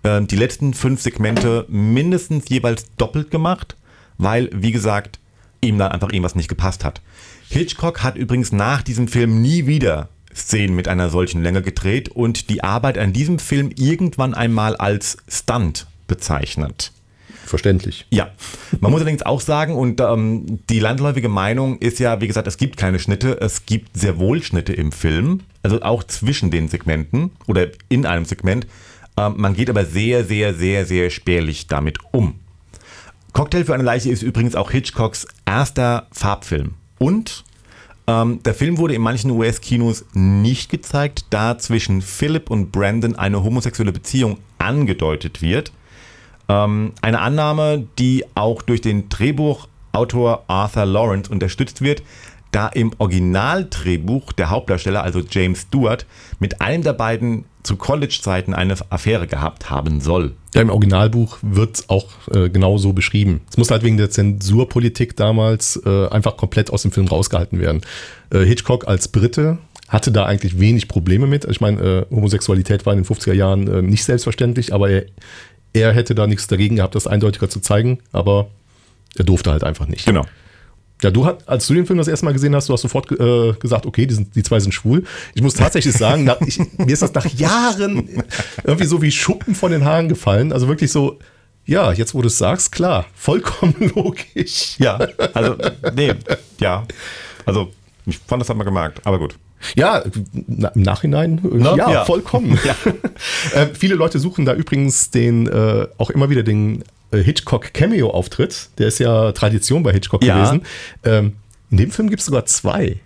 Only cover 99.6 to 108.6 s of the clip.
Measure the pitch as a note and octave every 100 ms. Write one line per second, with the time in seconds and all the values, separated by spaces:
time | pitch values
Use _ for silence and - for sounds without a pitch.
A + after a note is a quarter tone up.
99.6 | - - E3+ G#3+ G#2 A2 G2 B2+ - A#2+
100.6 | G#2 - F#2+ G2 D#3 C#3+ E3 D#3+ F#3 A#2+
101.6 | B2+ F#3 - F3+ G2+ E3+ - B3 A#3 C#3+
102.6 | C#3+ B2+ A#3 - - - - - D#3 C#3+
103.6 | D3 - F#3+ F#3 D#3+ C#3 D#3 F3+ C3+ C3
104.6 | D#3+ C#3 C#3 - - A#2+ A#2 A#2 A#2 -
105.6 | A2 G#2+ G#2 - A2+ - C#3 C3+ A2 G#2+
106.6 | G#2 A2 - _ _ G#2+ F#2 D#3 - A#2+
107.6 | - - E3+ A3+ A2+ F2+ F2+ - A#2+ -